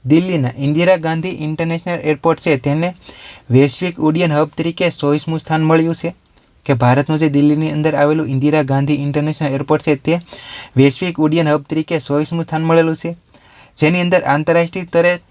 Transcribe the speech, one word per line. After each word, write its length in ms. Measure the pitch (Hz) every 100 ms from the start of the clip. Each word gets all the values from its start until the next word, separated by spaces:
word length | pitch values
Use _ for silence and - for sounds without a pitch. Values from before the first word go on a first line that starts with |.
| 123
દિલ્હીના 420 | 160 185 170 127 127
ઇન્દિરા 400 | 139 151 175 185
ગાંધી 320 | 160 160 180
ઇન્ટરનેશનલ 720 | 180 151 156 165 165 180 170
એરપોર્ટ 420 | 156 147 170 156
છે 160 | 185 139
તેને 380 | 143 151 175 175 - - - - -
વૈશ્વિક 500 | 123 139 - 180 175
ઉડ્ડયન 320 | 156 160 175
હબ 160 | 147 151 -
તરીકે 320 | 170 170 175
ચોવીસમું 500 | - 143 147 160 160
સ્થાન 240 | - 160
મળ્યું 300 | 156 160 165
છે. 200 | 165 165 - _ _ _ _ -
કે 80 |
ભારતનું 440 | 127 123 127 143 156
જે 100 | 160
દિલ્હીની 420 | 143 147 147 156
અંદર 240 | 151 156
આવેલું 340 | 143 143 156 135
ઇન્દિરા 340 | 135 147 151
ગાંધી 320 | 135 135 143
ઇન્ટરનેશનલ 540 | 143 143 143 151 151 151
એરપોર્ટ 340 | 135 151 151
છે 120 | -
તે 260 | 139 - 170 - - - - - 127
વૈશ્વિક 440 | 139 127 180 170
ઉડ્ડયન 280 | 156 165 156
હબ 140 | 151
તરીકે 380 | 143 160 156 165
ચોવીસમું 440 | - 147 151 170
સ્થાન 200 | 165 160
મળેલું 320 | 160 165 165 160
છે, 200 | 170 170 _ _ _ - - -
જેની 220 | 151 180
અંદર 220 | 175 180
આંતરરાષ્ટ્રીય 600 | 139 143 156 165 170 185
સ્તરે 340 | 175 170 175 175 _